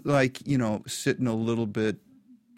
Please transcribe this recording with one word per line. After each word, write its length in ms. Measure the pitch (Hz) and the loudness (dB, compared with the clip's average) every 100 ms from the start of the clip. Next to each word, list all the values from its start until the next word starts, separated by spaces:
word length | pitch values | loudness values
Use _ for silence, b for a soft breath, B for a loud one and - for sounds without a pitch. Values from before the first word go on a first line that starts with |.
like, 420 | - 143 131 127 - | 2 4 2 0 -2
you 120 | 139 | 0
know, 260 | 113 107 - | 0 -4 -6
sitting 420 | - - - 123 | -4 -2 0 0
a 60 | 113 | 0
little 300 | 113 113 113 | 0 0 -2
bit 320 | 107 110 92 _ - _ - _ | -2 -2 -2 _ -20 _ -20 _